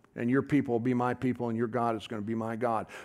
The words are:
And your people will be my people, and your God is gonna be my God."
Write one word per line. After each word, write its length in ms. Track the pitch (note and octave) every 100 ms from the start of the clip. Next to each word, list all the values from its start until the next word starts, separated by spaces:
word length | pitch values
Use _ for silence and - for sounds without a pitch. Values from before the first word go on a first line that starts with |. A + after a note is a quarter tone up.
| _ -
And 140 | A#2
your 120 | C3+
people 320 | C3+ C#3+ B2
will 60 | A#2+
be 140 | B2
my 200 | B2 B2
people, 360 | A#2+ C3 B2 A#2+
and 80 | A2+
your 100 | A#2
God 280 | A#2+ A#2+ A2+
is 120 | -
gonna 140 | A2
be 140 | G#2 A2+
my 200 | A2 A2+
God." 300 | A#2+ A2 F#2+ -